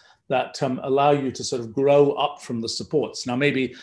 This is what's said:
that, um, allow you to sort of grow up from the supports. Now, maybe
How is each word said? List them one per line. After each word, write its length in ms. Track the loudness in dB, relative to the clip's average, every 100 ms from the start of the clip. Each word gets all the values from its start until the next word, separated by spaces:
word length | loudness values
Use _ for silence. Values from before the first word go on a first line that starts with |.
| _ _ _
that, 340 | -4 -4 -4
um, 180 | -4 -4
allow 300 | -2 2 4
you 200 | 4 0
to 100 | -6
sort 200 | -6 -6
of 100 | -6
grow 400 | 0 4 6 6
up 300 | 2 -4 -6
from 180 | -8 -6
the 80 | -6
supports. 580 | -8 -2 -2 -2 -6 -6
Now, 100 | 0
maybe 380 | 0 0 -2 -6